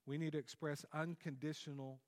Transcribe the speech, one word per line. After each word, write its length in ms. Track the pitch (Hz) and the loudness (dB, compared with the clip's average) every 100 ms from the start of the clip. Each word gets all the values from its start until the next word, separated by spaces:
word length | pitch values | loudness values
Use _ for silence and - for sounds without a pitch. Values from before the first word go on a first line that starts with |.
| - | -2
We 100 | 147 | 2
need 140 | 160 | 4
to 80 | 151 | 2
express 460 | 123 - 156 143 - | 0 0 0 0 0
unconditional 1040 | 151 165 165 165 131 151 151 151 139 135 131 | 0 2 0 -4 0 -2 -2 -4 -4 -6 -8